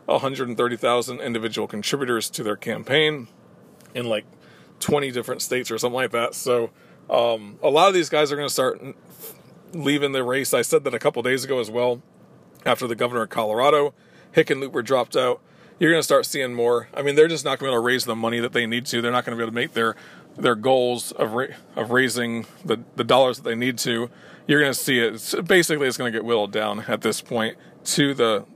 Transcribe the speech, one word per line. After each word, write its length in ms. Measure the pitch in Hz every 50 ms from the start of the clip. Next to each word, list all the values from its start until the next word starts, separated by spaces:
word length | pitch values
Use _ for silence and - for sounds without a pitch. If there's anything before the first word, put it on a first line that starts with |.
| _
a 140 | - 139 135
hundred 260 | 139 135 135 131 131
and 100 | 120 113
thirty 200 | 120 120 120 120
thousand 420 | 107 - 120 120 123 110 - 123 -
individual 480 | - 123 117 113 113 113 107 110 104
contributors 640 | - - 104 101 - 143 139 135 123 120 110 - -
to 140 | - - 120
their 100 | 104 104
campaign 720 | - - 117 110 110 107 - 131 156 156 156 151 139 113 - - - - - - - - - - - - -
in, 160 | - 127 120 117
like, 160 | 107 107 - - - - - - - - - - - -
twenty 320 | - - 147 143 139 135
different 320 | 123 123 110 127 127 -
states 260 | - - 127 127 120 -
or 100 | 113 110
something 180 | - 123 120
like 160 | 131 131 107
that. 200 | 117 117 117 131
So, 380 | - - - 127 123 120 117 107 - _ - - - - - -
um, 480 | - 127 117 117 113 110 104 101 107 -
a 100 | - 147
lot 180 | 139 160 180 202
of 60 | 185
these 140 | 180 156 -
guys 220 | 160 151 151 135
are 60 | 143
gonna 120 | 143 143 131
start 300 | - 139 131 127 - -
n-, 140 | - 139 - - - - - - - - - - - - - - - -
leaving 400 | - 165 139 139 147 143 143 139
the 100 | 135 131
race. 320 | 123 120 127 135 127 - -
I 80 | 123
said 220 | 113 - 160 151 135
that 100 | 135 123
a 40 | 110
couple 220 | - 139 - 120
days 200 | 117 123 135 131
ago 160 | 127 135 135 127
as 140 | 113 107
well, 300 | 113 120 123 123 120 120 - _ _ - - - - - - - - - -
after 220 | 135 120 - 127
the 80 | 117 117
governor 280 | 104 127 120 123 117
of 80 | 110 -
Colorado, 640 | - 120 110 107 107 117 131 147 151 147 143 143 - _ _ _ - - - - -
Hickenlooper, 480 | 160 156 - 147 135 139 131 143 135 113
dropped 320 | 127 135 123 117 - -
out. 240 | 143 127 123 123 - _ _ _ - - - - -
You're 120 | 175 160
gonna 100 | 170 160
start 240 | 135 - 143 135 -
seeing 280 | - - 143 131 123 123
more. 340 | 120 117 120 120 117 117 -
I 100 | - -
mean, 120 | 139 143 139
they're 140 | 151 156 170
just 160 | 165 143 135
not 140 | 143 135 -
gonna 120 | 135 135
be 40 | 127
able 80 | 117
to 40 | 117
raise 180 | 123 127 123 113
the 120 | 117 110
money 240 | 113 113 113 120 120
that 120 | 117 117
they 140 | - 120 117
need 180 | 110 117 120 120
to. 140 | - 120 117
They're 120 | 117 120
not 120 | 123 123 -
gonna 120 | 127 117
be 80 | 113 117
able 80 | 113
to 20 | 113
make 200 | 117 135 - -
their, 200 | 117 113 110 104 - - - - - - - -
their 200 | - - 123 120
goals 560 | 107 107 131 135 127 123 123 123 117 - -
of 200 | - - - 110
ra-, 220 | 110 120 135 - - - - - -
of 160 | 131 113 107
raising 540 | 120 127 131 120 110 120 120 117 117 117 110 - - - -
the, 160 | - 110 117 120 - -
the 80 | 135 120
dollars 340 | 120 127 131 135 127 117 -
that 60 | -
they 100 | 123 113
need 240 | 117 123 131 123 110
to. 320 | - 135 117 113 120 120 - - - - - - - -
You're 120 | 143 147
gonna 140 | 147 139 123
see 240 | - - 147 131 120
it. 160 | 117 110 110
It's, 200 | 110 - - -
basically, 500 | - 185 165 196 180 160 - 156 147 139
it's 100 | 131 120
gonna 140 | - 127 120
get 140 | 110 113 113
whittled 260 | 117 117 107 104 98
down 300 | 104 107 107 104 104 107 110 -
at 140 | 110 104
this 180 | - 110 107 -
point 340 | - - 123 113 110 110 - - - - - - -
to 280 | - - 143 143 139
the, 320 | 139 123 117 113 110 98 - - -